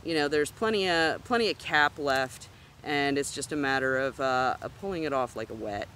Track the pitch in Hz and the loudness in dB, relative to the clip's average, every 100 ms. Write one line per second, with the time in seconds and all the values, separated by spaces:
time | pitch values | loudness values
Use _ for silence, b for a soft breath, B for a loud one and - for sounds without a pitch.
0 | - 165 147 151 147 - 220 220 190 170 | -2 0 2 2 0 0 0 2 2 2
1 | 165 107 - 240 220 165 - 156 147 - | 2 0 0 0 2 -2 2 4 4 2
2 | 143 135 131 - - B B B - 147 | 0 2 0 -6 -18 B B B -4 0
3 | 143 139 139 - 135 151 139 135 131 131 | 2 0 -2 -6 -6 -2 0 2 2 0
4 | 135 123 135 127 131 - - - 196 185 | 0 -2 0 2 2 0 -6 -8 -6 -4
5 | 156 139 123 - 110 113 107 101 - | -2 -2 -2 -4 -8 -8 -6 -6 -8